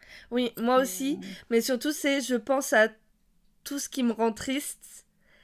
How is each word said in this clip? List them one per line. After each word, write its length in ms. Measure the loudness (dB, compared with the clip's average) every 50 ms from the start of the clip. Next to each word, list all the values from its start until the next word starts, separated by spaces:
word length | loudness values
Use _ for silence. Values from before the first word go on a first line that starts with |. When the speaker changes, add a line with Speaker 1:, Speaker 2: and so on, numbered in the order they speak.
| -20 -20 -20 -20 -10 -6
Speaker 1:
Oui, 240 | -2 -2 -2 -2 -4
moi 200 | -2 0 2 4 4
Speaker 2:
Mais, 40 |
Speaker 1:
aussi. 380 | 2 2 -2 -4 -4 -4 -4 -4
Speaker 2:
euh, 40 | -8 -12 -14 -16 -4 0
Speaker 1:
Mais 100 | 2 2
surtout, 320 | 2 2 0 -2 -2 -2
c'est, 300 | -2 0 0 0 2 0
je 140 | 0 0 -2
pense 360 | -2 0 0 0 0 0 4
à 160 | 4 4 4 4 2 _ _ _ _ _ _ _ _ _ _ _ _ _ -14
tout 140 | -10 -8 -8
ce 120 | -8 -6
qui 120 | -2 0
me 100 | 0 0
rend 200 | 2 0 0 -2
triste. 720 | -2 -4 -6 -6 -4 -4 -6 -8 -12 -14 -18 -20 -20 -20 -20 _ _ _ _ _ _ _